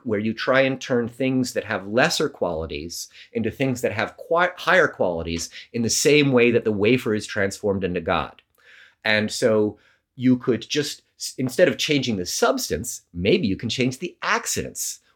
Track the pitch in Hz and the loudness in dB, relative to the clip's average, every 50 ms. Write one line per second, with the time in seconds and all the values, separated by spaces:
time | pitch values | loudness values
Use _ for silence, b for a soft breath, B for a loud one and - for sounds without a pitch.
0 | - 123 107 101 104 113 110 - - - 127 131 135 131 135 131 - - 135 120 | -6 -4 -2 -2 0 -2 -2 -2 0 2 4 4 4 2 0 -4 -4 -2 -2 0
1 | 120 113 - - 135 131 131 127 123 123 - 113 - 98 110 98 95 98 107 120 | -2 -2 -4 -2 -2 0 2 2 0 0 -2 -4 -4 -4 -4 -6 -4 -2 0 2
2 | 143 170 170 - 160 139 - - 104 87 85 80 82 80 78 73 76 85 - - | 2 2 2 0 -2 -2 -2 -2 -4 -2 -2 -2 -4 -6 -6 -8 -8 -10 -10 -12
3 | - - B B B B B 117 110 113 - - 139 135 127 120 - 117 107 107 | -14 -14 B B B B B -4 -2 -2 -2 -2 -2 -2 0 0 -2 -2 0 -2
4 | 104 95 - - - - 165 170 180 180 - - - - 170 185 156 135 - - | -4 -4 -6 -8 -6 -2 2 2 2 2 0 -2 0 2 2 2 2 0 0 0
5 | 120 92 87 82 82 82 85 82 82 - B B B B B 120 117 110 - - | -2 0 -2 -2 -4 -4 -4 -6 -6 -8 B B B B B -2 -2 0 0 2
6 | - 151 147 147 147 139 131 123 120 120 120 117 - 110 107 98 101 110 127 127 | 4 4 6 6 6 6 6 6 6 6 4 2 2 0 0 2 4 4 4 2
7 | - 120 107 107 104 - - 107 98 101 - - - 104 98 98 92 90 90 90 | 2 0 -2 -2 -2 -4 -4 -2 -2 -2 -2 -2 -2 -2 -2 0 -2 -2 -4 -2
8 | 82 92 90 80 69 - - _ _ _ _ b b b b b b b b b | -2 0 0 0 -2 -4 -8 _ _ _ _ b b b b b b b b b
9 | b 110 107 107 107 107 - - 131 120 110 107 107 107 101 b b b b b | b 0 2 2 2 0 -2 0 2 2 4 4 2 2 -2 b b b b b
10 | b b _ - 123 127 127 123 - - 117 107 - - - 151 143 - - - | b b _ 0 2 4 4 4 2 0 0 0 -2 -4 -4 -4 -4 -4 -6 -12
11 | _ _ _ - - - - - 131 127 127 - 135 139 117 - - - 151 143 | _ _ _ -12 -12 -10 -6 -4 -4 -2 2 4 4 4 4 2 0 0 0 0
12 | 123 123 110 95 90 - - - - 240 269 262 - - - 76 - - - - | 0 0 -2 -2 -2 -4 -4 0 0 0 0 0 -2 -4 -4 -4 -4 -6 -10 -12
13 | _ _ - 87 87 104 165 202 165 101 92 - - 113 - - 123 127 127 - | _ _ -8 -2 0 2 2 2 2 0 -2 -2 -4 -4 -2 0 -2 -2 -2 -4
14 | 180 - - - - 170 202 226 - - - - 73 64 - - - - - - | -8 -12 -10 -6 -4 -2 -2 -2 -2 -4 -4 -4 -4 -6 -8 -8 -8 -8 -10 -12
15 | _ _ _ | _ _ _